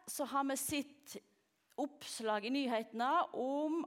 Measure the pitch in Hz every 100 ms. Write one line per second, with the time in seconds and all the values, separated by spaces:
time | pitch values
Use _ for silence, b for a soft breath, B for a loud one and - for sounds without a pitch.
0 | - - 262 269 277 269 - 294 285 -
1 | - 202 - _ _ _ _ - 285 -
2 | - - 220 214 208 269 269 226 226 220
3 | 247 330 - - 254 285 302 330